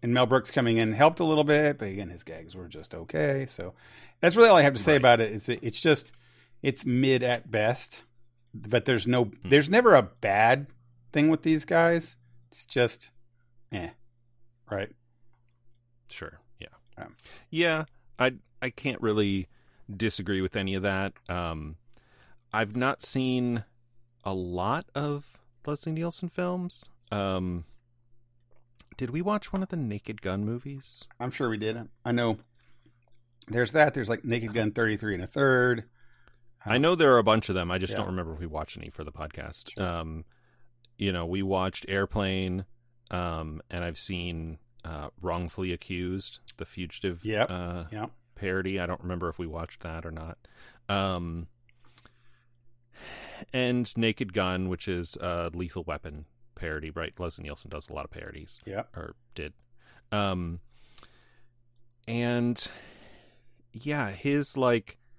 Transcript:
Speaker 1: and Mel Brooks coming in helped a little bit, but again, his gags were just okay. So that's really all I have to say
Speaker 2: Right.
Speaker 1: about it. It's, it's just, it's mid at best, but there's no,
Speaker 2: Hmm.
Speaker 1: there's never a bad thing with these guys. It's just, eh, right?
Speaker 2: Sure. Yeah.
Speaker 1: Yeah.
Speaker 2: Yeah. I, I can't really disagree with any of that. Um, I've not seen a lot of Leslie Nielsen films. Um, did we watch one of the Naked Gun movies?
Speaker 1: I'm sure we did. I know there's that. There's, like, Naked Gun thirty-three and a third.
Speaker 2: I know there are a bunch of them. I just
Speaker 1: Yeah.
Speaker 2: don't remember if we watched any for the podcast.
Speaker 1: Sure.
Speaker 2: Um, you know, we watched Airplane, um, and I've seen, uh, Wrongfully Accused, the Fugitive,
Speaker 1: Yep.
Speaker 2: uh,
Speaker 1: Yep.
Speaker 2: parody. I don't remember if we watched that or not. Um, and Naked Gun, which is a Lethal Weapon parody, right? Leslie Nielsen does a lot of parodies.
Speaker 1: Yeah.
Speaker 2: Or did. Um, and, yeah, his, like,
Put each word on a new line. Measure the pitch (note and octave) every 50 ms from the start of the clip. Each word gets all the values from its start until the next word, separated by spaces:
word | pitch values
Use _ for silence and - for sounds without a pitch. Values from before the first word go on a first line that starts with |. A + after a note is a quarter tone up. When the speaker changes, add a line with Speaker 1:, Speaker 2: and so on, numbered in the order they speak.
| -
Speaker 1:
and | A#2+ A#2+
Mel | B2+ B2+
Brooks | A2+ B2+ C3 B2 -
coming | - D3 B2 A#2 A2+
in | A2+ A2+ A2 G#2+
helped | G#2+ C#3+ D#3 E3 -
a | F3
little | D#3+ D#3 D3+ D3+
bit, | D3 D3+ D3 D3+ D3 C#3+ -
but | A2 G2+
again, | F#2+ G2+ G2+ F2
his | E2+ E2+ -
gags | - D#2+ D#2+ E2 E2 E2+
were | F#2 F2+ E2+
just | - D#2 D#2 - -
okay. | E2+ E2 - - - - D3 C#3 C3+ C3+ B2+
So | - - F#2 F2+ - _ - - - - - - - -
that's | - F3 E3+
really | A3 A#3 A3+
all | G3+
I | F3 D3
have | C#3+ C3+
to | A#2+ -
say | - D3+
Speaker 2:
Right. | C#3
Speaker 1:
about | B2+ B2 A#2+ A2+
it. | A2+ G#2+ G#2
It's, | A2 - -
it's | A#2+ - - A#2+ G#2 -
just, | - E3 D3+ - - - - - _ _ _ _ - _ - - -
it's | C3+ B2 - -
mid | B2+ B2 B2 C3 C3+ C3 B2 A#2+
at | B2 A#2+ A#2 - -
best, | A2 A2 G#2+ A2 B2 - - - - - - _ _ - - - _ _ _ _ -
but | A2+ A2 G#2+ A2+ B2 -
there's | - B2+ A2+ G2 A#2
no, | B2 B2+ B2
Speaker 2:
Hmm. | G#2+ - - - F#2
Speaker 1:
there's | C3+ D3 D3 D3
never | F#3+ A3+ B3 A#3+ F#3+
a | C#3 A2
bad | F2 - - - G#2+ G2 G2+ A2 A#2 C3 C3+ C#3+ - - - _ _ _ _ - - -
thing | D3 D3 D#3
with | D#3+ D#3 -
these | E3 D#3+ D#3 C#3+
guys. | - - E3+ E3+ E3+ E3+ E3+ D#3+ - - _ _ - - - - _ -
It's | - -
just, | - - C3+ B2 A#2 - - - - _ - - _ _ _ _ _ _ - - - -
eh, | G2 F2 - - - - - _ _ _ _ _ _ - - _ _ _ -
right? | G#2+ G2 G2 - - _ _ _ _ _ _ - - _ _ _ _ _ _ - - _ _ _ _ _ _ -
Speaker 2:
Sure. | - - - D#2 - - _ _ - -
Yeah. | - - - - _ _ - -
Speaker 1:
Yeah. | - - - - - - - - - -
Speaker 2:
Yeah. | - D#3 E3+ E3+ D#3+ D#3 D#3 - - - _ - - -
I, | B2+ C3 C3 - - _ _ - -
I | B2+
can't | - - - D3 B2 -
really | - A2+ G#2 G#2+ G#2+ G2+ G2 F#2+ F2+ - _ _ _ _ _ - - - G#2
disagree | F#2+ G#2+ A2 - - G2 F2 G2+ F#2+
with | F#2+ F#2 -
any | G#2+ G2 F#2+ G2
of | F#2+ F#2
that. | G2+ G2 F#2+ G2 G2 - - _ -
Um, | F2+ F2 F2 E2 E2 D#2+ D#2 D2+ D#2 - _ - - - _ _ _ _ - - - - _ _ -
I've | G#2+ A2+ G#2 G#2+
not | B2 B2 C3 C#3 - -
seen | - - C3+ C3 C3 B2+ B2+ B2 B2 B2 A#2 G#2+ _ _ _ _ _ _ - - _ _ _ -
a | G2+ G2
lot | F#2+ F#2 F2 F2 F2+ F2+ G2+ B2+ D#3 F3+ _ -
of | C#3 C#3+ D3 D3 C#3+ C#3+ - - - _ _ _ _ -
Leslie | - D3 C#3+ - E3 D#3+
Nielsen | D#3+ E3 E3+ E3 - - E3+
films. | - - F3+ F3+ F3+ F3+ F3+ F3 - - - - - _ _ -
Um, | - G#2 G2 G2 F#2+ F#2 F#2 F2+ F2 F2 E2+ - - - _ _ _ _ _ _ - - - _ _ _ _ _ _ - - _ _ _ - - -
did | - C3 A#2+
we | A#2+ D#3 F3
watch | G3 G#3 G#3 - - -
one | F#3+ F#3+
of | -
the | -
Naked | E3+ C#3+ A2+ G#2 G#2 - - A2 G#2+ -
Gun | F#2+ F#2 G2 G#2
movies? | G#2 A#2 A#2+ B2 C#3 C#3+ C3+ C3+ - - - - - - -
Speaker 1:
I'm | A#2 B2 A#2+
sure | - C#3+ A#2+
we | A2
did. | G#2+ G#2+ G#2+ A2 A#2 A2+ - - _ -
I | A#2+ A#2+
know | A#2+ A#2+ A2+ A2 G#2+ - _ _ _ _ _ - - _ _ _ _ _ _ - - _ _ _ _ - -
there's | A2 A#2+ B2 A2 -
that. | D#3 D3+ D3 -
There's, | C#3 A#2+ G2+
like, | A#2 - -
Naked | A2+ A#2 A#2+ A2 A2+ G#2
Gun | A#2 A2 G#2+
thirty-three | G#2+ - A#2 A2 G#2+ G2+ - G#2+ G2
and | F2+ F2+
a |
third. | F#2+ - C3+ C#3 C3+ C3 B2 B2 B2+ B2 A2+ A2 - _ - - - - - - - - _ _ - - _ -
Speaker 2:
I | G#2+ G#2+ B2
know | C#3+ E3 F3+
there | E3+ D#3+ C#3+ B2+
are | A#2+
a | G#2+
bunch | G#2 A2 A2+ A2 -
of | G2
them. | F#2 F2 E2+ F2+
I | F#2
just | F#2 F#2 -
Speaker 1:
Yeah. | G2+
Speaker 2:
don't | G2+
remember | F#2 F#2 F#2 F2 D#2+ E2
if | D#2+
we | F2
watched | E2 D#2 D#2 D2+ - - -
any | - D#2+
for | - - D#2
the | D2+ D2
podcast. | D#2+ D#2 D#2+ - - D2 D2 D2+ - - - -
Speaker 1:
Sure. | - G2
Speaker 2:
Um, | F2+ F2 E2+ E2 D#2+ D#2+ D#2 D#2+ - _ _ _ _ _ _ - - _ _ _ _ _
you | - G2+ G2 F#2
know, | F2 E2+
we | E2 F2+ G2 G2
watched | F#2+ F#2+ F#2 F#2 F#2+ - - - -
Airplane, | G2 G2 G2 - - A2 G2+ F#2+ F#2+ F#2+ F#2+ F#2 F2+ F#2+ F#2 - - _ _ _ _ _ _ -
um, | - F2+ F2 F2 E2 D#2+ D#2+ D#2 D2+ D#2 - -
and | - F2 F2
I've | F2 D#2+ -
seen, | - - G2 F2+ F2 F2 F2 E2 D#2+ D#2+ D#2 D#2 _ _ _ _ -
uh, | E2+ E2 D2+ D2 C#2+ - -
Wrongfully | - F2+ E2 F2 F2+ E2 - - F#2+ F#2 F2
Accused, | E2 - - F#2 F2 F2+ F2+ F#2 G2 F#2 - - - - - -
the | - -
Fugitive, | - - - F#2 E2 - - - G2 F2 E2 -
Speaker 1:
Yep. | G#2+ A2 G#2+ A2 G2+
Speaker 2:
uh, | F#2 F2+ F2 F2 F2 F2 E2+ D#2+
Speaker 1:
Yep. | - G#2+ G#2+ - - - _ _ -
Speaker 2:
parody. | - G2+ F#2+ F#2 F#2+ F#2 F#2+ F#2+ F#2+
I | F2
don't | F2 F2+ -
remember | - F2 F#2 F2+ E2+ E2+
if | D#2+ -
we | F2
watched | E2 D#2 E2 E2 E2 - - -
that | F2 D#2+ E2 D#2
or | E2 D#2+
not. | D#2+ D#2+ D#2+ E2+ _ _ - - - - - - - _ -
Um, | G2+ G2+ G2 G2 F#2 F2 F2 E2+ E2 E2+ E2+ - _ _ _ _ _ _ - - - - - - _ _ - - - _ _ _ _ _ _ - - _ _ _ _ - - - - - - - - - - - -
and | C3 B2+ B2 B2 B2 A#2+ - -
Naked | A2+ A2+ A2+ G#2+ - C3 G2 F2+
Gun, | G#2+ F#2+ F#2 F#2 F#2 F#2 F#2
which | F#2 F2+ - -
is | F#2 F2 F2 - - -
a | - F2 F2 E2+ E2+ E2+ D#2+
Lethal | E2+ F2+ F2 - F#2 E2
Weapon | E2 D#2+ D2 - D#2 D2 D2 D2+ - _ _ - - -
parody, | - - E2 D#2 D2+ D2+ D#2
right? | D2+ E2+ E2 D#2 - -
Leslie | F2+ E2+ - - E2+
Nielsen | D2+ C#2+ - - -
does | - D2 C#2 -
a | -
lot | D2 C#2+
of | -
parodies. | - - - - - D2+ D2+ - - - -
Speaker 1:
Yeah. | - F#2+ G2+ - - -
Speaker 2:
Or | - D#2+ - - _ _ _ -
did. | - D2 D2+ - _ _ _ - - - _ - - _ - -
Um, | G#2 G2+ G2 F#2+ F2+ F2 E2+ E2+ E2+ - - _ - - - - - - - _ _ _ _ _ _ - - _ _ _ _ _ _ - - _ _ -
and, | - A2+ A#2 A#2+ A#2+ B2 A#2+ A#2+ A#2+ B2 - - - - - - - - - - - - - - _ _ _ _ - - _ _ _ -
yeah, | A2+ A#2+ C#3+ D3 D3 C3 G2+ F#2+
his, | F2+ - C#3 C#3+ D3 C#3+ - -
like, | C#3 C3 B2 A#2+ A#2 - - - _ _ - -